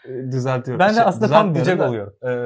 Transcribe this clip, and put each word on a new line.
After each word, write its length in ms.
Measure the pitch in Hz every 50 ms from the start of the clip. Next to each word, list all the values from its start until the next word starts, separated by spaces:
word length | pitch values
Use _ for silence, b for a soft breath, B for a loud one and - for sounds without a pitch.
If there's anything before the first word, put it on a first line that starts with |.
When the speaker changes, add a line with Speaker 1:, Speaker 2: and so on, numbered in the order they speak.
| -
Speaker 1:
seni, 140 | 127 131 123
e, 140 | 131 131
düzeltiyorum. 480 | 131 131 123 135 131 127 120 131 123 135
Speaker 2:
Ben 100 | 185 208
de 40 | 220
Speaker 1:
Şey, 100 | 233 226
Speaker 2:
aslında 220 | 208 170 - 214 -
tam 280 | 147 214 214 190 156
Speaker 1:
düzeltmiyorum 0 |
Speaker 2:
diyecek 240 | 135 127 175 185 170
Speaker 1:
da, 100 | - 127
Speaker 2:
oluyorum. 240 | 120 107 101 101 - _ - 127 123 123 123